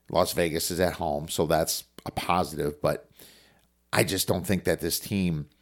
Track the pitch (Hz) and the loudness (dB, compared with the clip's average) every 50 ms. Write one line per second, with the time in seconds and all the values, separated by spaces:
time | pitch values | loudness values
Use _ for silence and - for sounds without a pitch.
0 | _ - - 87 90 - - 87 87 85 73 82 - - 87 82 90 87 78 - | _ -2 2 2 2 2 2 0 0 2 0 -2 -2 -2 0 2 2 2 0 -2
1 | 85 80 71 73 76 78 - - 82 78 82 78 82 - - - - _ _ - | -4 -4 -2 -4 -4 -4 0 0 2 4 4 2 2 0 -2 -6 -8 _ _ -14
2 | - - - - - - 87 90 85 73 78 73 76 73 71 - - 73 73 - | -14 -8 -6 -6 -2 0 2 2 0 -2 -2 -4 -4 -4 -4 -2 -2 -2 -2 -2
3 | - _ _ - - - - - _ _ _ _ _ _ _ _ _ _ - - | -6 _ _ -20 -20 -20 -20 -20 _ _ _ _ _ _ _ _ _ _ 0 0
4 | 117 - 98 92 - - 101 92 - - 98 87 - 92 82 - 82 85 - - | 2 2 0 -2 0 0 -2 -2 0 0 0 0 2 0 0 0 0 -2 -4 -4
5 | - - 107 98 92 87 80 76 73 - _ _ | -4 -2 0 0 2 2 0 -2 -4 -8 _ _